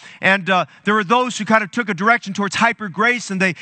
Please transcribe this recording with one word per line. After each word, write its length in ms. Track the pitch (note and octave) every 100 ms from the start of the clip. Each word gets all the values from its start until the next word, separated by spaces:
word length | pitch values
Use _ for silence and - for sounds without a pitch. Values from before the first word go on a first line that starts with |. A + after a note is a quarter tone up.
| - -
And, 300 | F3+ G3 F3
uh, 160 | F#3 D#3 -
there 80 | G3+
were 100 | G#3+
those 360 | F3 A#3+ B3+ -
who 80 | G#3+
kind 180 | A3
of 60 | G#3
took 180 | A#3+ G3
a 60 |
direction 400 | E3+ G#3+ A#3 G3
towards 220 | G3 G3+ -
hyper 340 | A#3 A3+ G#3
grace, 400 | D3 A#3 A#3+ -
and 100 | F#3
they 140 | F#3 -